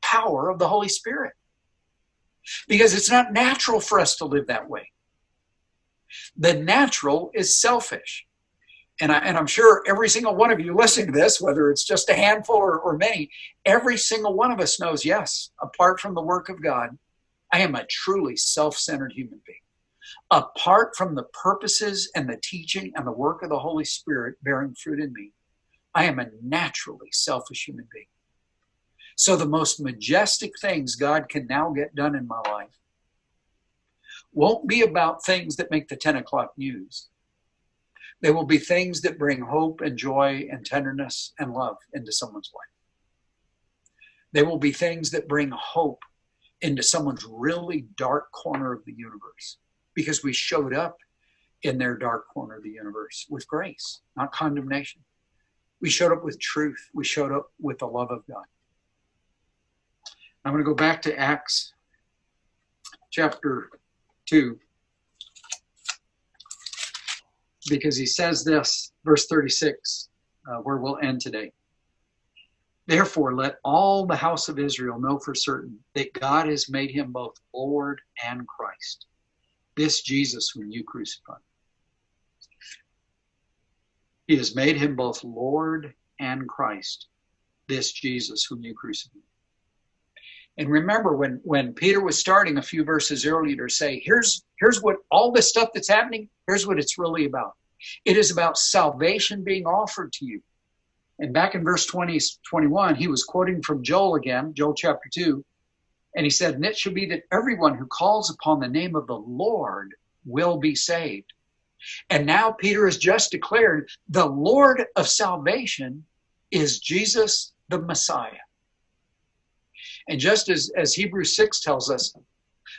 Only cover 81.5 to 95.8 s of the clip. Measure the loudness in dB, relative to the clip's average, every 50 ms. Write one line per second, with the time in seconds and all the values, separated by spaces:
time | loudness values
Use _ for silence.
81.5 | _ _ _ _ _ _ _ _ _ _ _ _ _ _ _ _ _ _ -20 _
82.5 | _ _ -20 -20 -20 -20 _ _ _ _ _ _ _ _ _ _ _ _ _ _
83.5 | _ _ _ _ _ _ _ _ _ _ _ _ _ _ _ 2 2 2 2 0
84.5 | -2 0 0 0 2 2 0 -2 -2 -2 -4 -4 -6 -8 -12 -12 -8 -6 -4 -2
85.5 | -2 -2 -2 -2 -4 -6 -8 -12 -20 _ _ _ _ -10 -8 -6 -6 -6 -8 -10
86.5 | -6 -6 -4 -4 -6 -8 -12 -14 -14 -16 -18 -20 _ _ _ _ _ _ _ _
87.5 | _ _ _ -6 -4 -4 -4 -6 -6 -6 -4 -4 -4 -4 -6 -6 -6 -6 -6 -6
88.5 | -8 -12 -12 -14 -14 -14 -12 -12 -10 -12 -12 -16 _ -20 _ _ _ _ _ _
89.5 | _ _ _ _ _ _ _ _ _ _ _ _ _ -20 -20 -20 -20 -20 -20 _
90.5 | _ -8 -2 0 2 2 2 2 2 2 2 2 2 2 0 -2 -4 -6 -4 0
91.5 | 0 0 0 -2 -4 0 2 4 4 4 2 0 0 0 4 4 6 6 6 4
92.5 | 0 -2 -4 -2 -2 -2 0 0 0 0 0 -2 -2 -2 0 0 0 0 0 -2
93.5 | -2 -4 -4 -4 -2 0 0 -2 -2 -2 2 4 4 4 6 4 0 -2 -6 _
94.5 | _ 4 4 4 4 4 2 2 0 0 0 2 4 6 6 6 6 6 4 4
95.5 | 4 2 2 2 0 -2